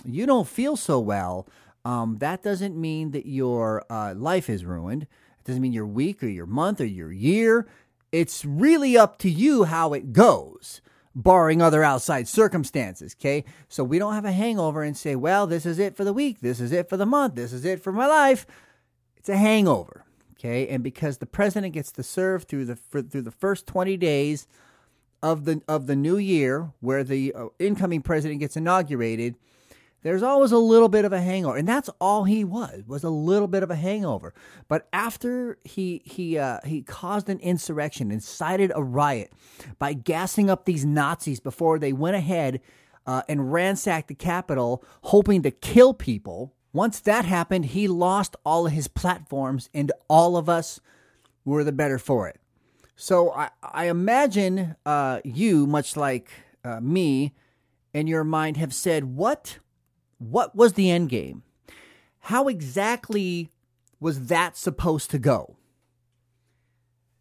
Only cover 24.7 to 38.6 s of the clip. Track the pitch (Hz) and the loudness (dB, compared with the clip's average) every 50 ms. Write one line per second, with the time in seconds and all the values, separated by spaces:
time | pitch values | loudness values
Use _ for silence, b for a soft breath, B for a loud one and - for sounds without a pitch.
24.7 | b b b b b b b b _ - - 156 165 156 143 160 160 156 - - | b b b b b b b b _ -4 -2 -2 -2 -2 -2 -2 -4 -4 -2 -4
25.7 | 156 151 135 135 143 139 143 156 180 208 202 190 185 156 139 127 131 147 170 156 | -4 -4 -2 -2 -2 0 0 0 0 0 0 2 2 2 2 2 0 -2 -4 -8
26.7 | - - 117 123 131 139 135 127 135 135 135 135 - - 117 110 - - 175 202 | -12 -8 -4 -2 -2 -2 -2 -2 -2 -2 -2 -4 -6 -8 -10 -12 -6 -4 -2 -2
27.7 | 208 190 190 180 170 156 135 - 170 156 143 156 151 143 147 143 - 160 160 170 | 0 0 -2 -2 -2 -2 -2 -2 -2 -2 -2 -4 -4 -6 -6 -6 -6 -4 -2 0
28.7 | 185 190 175 139 143 120 117 113 113 110 117 120 120 _ b b b b b b | 0 0 0 -2 -2 -2 -2 -2 -2 -4 -4 -6 -8 _ b b b b b b
29.7 | b b b b b b b 156 185 190 226 254 277 277 277 233 233 233 233 226 | b b b b b b b -2 -2 0 0 2 4 4 6 6 6 6 6 8
30.7 | 226 226 233 220 185 214 208 202 196 180 180 180 185 190 180 143 117 135 156 190 | 8 8 8 8 6 4 2 2 0 0 0 0 -2 -2 -2 -2 -2 0 0 0
31.7 | 240 285 269 - - - 147 190 208 214 196 190 214 220 208 180 185 233 220 - | 0 0 -2 -6 -6 -2 0 2 2 2 2 2 2 2 0 -2 -4 -6 -8 -8
32.7 | - 98 104 113 135 143 147 165 160 151 151 170 190 208 202 185 180 196 185 165 | -10 -14 -14 -10 -10 -6 -4 -4 -4 -2 0 2 2 2 2 0 0 -2 -2 -2
33.7 | 175 151 165 185 208 214 196 160 117 95 - 80 - B B B B B B B | -4 -4 -2 -2 -2 -2 -2 -4 -4 -6 -8 -12 -18 B B B B B B B
34.7 | 151 - - _ - 185 220 233 - - - 240 247 254 247 240 - - - - | -4 -4 -4 _ -4 -4 -4 -4 -6 -6 -6 -6 -6 -6 -6 -8 -10 -12 -16 -12
35.7 | - 196 190 180 175 - - - - - 180 165 165 151 139 131 120 - - 143 | -8 -6 -6 -6 -6 -8 -12 -14 -10 -8 -6 -4 -2 -2 -2 -4 -6 -6 -6 -6
36.7 | 156 143 120 - - - - 175 208 208 190 - 196 185 - 175 180 160 - - | -6 -6 -8 -10 -14 -12 -8 -6 -4 -4 -4 -4 -6 -4 -2 -2 -2 -2 -2 -6
37.7 | 160 151 147 151 - - 131 104 107 110 - - - - 160 160 185 190 | -6 -4 -6 -6 -6 -6 -6 -4 -6 -6 -8 -10 -10 -6 -4 -2 0 2